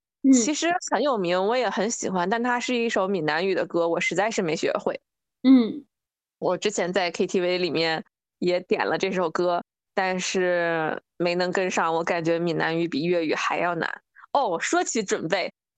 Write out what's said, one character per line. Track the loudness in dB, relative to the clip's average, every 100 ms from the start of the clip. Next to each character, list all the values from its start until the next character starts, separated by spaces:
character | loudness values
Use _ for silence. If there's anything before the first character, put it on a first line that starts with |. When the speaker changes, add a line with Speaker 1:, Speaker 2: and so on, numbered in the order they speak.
| _ _
Speaker 1:
嗯。 | 4
Speaker 2:
其 | 4 4
实 | 0 -2 -2 -2
很 | -2
有 | 0 0
名， | 0 0
我 | 0 0
也 | 0
很 | -2 -2
喜 | -2 -4
欢， | -2 -2
但 | -2
它 | -2 -2
是 | -2 -2
一 | 0
首 | 0 0
闽 | 0 0
南 | 0 0
语 | 0
的 | -2
歌， | -2 0
我 | 0
实 | 0
在 | 0 0
是 | 0
没 | -2 -2
学 | -2
会。 | -2 -2 -6 _ _ _ _
Speaker 1:
嗯。 | 6 8 6 -4 -16 _ _ _ _ _
Speaker 2:
我 | -2 0
之 | -2
前 | -2 0
在 | 0 0
K | 0 0
T | 0
V | 0 0
里 | 0
面 | 0 0 -2 -6 _ _ _
也 | 0 0
点 | 0 0 0
了 | 0
这 | 0
首 | 0 -2
歌， | 0 0 0 -4 _ _ -2
但 | 0 -2
是 | -2 0 2 2 0 0 -2 -4 -10 -4
没 | -2 0
能 | 0
跟 | 0 0
上， | 0 0 0
我 |
感 | 0 -2 0
觉 | 0
闽 | 0 -2
南 | -2 -2
语 | -2
比 | -2 0
粤 | 0 0
语 |
还 | -2 -2 -2
要 | -2 -2
难。 | -4 -8 -20 -20 -4
哦， | -2 0 -2
说 | 0 0
起 | 0 -4
准 | -2 -4 -2
备， | -2 -4 -8 _